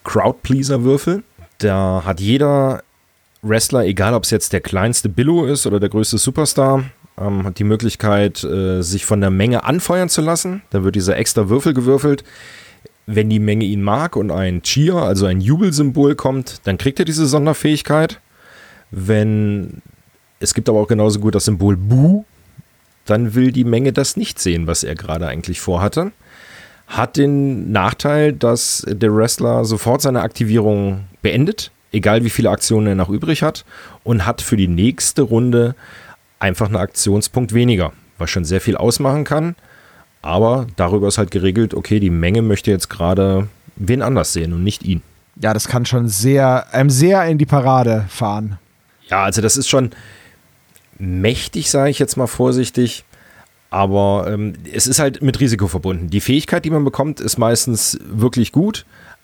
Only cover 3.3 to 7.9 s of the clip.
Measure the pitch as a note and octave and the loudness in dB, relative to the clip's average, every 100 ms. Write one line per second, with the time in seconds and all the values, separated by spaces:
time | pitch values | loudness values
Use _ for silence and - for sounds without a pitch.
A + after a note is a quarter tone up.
3.3 | _ G#2+ A2 - C3 F#2+ G2 G2 A#2+ - | _ -2 0 2 0 0 0 0 0 0
4.3 | A2 - F#2 - F#2+ A2 B2 G#2 F#2 C3+ | -2 0 -4 -2 -2 0 0 -2 0 2
5.3 | E3+ C3+ C#3+ - G2+ G2 G#2 G#2+ A2 C3+ | 2 0 -2 0 0 0 0 0 0 -2
6.3 | C#3+ D3 - C3+ C3+ C3+ - _ - G2+ | -2 -2 2 2 0 -2 -14 _ -8 -4
7.3 | G2 F#2+ F2+ G#2 A2 A2+ | -2 -4 -2 0 0 -2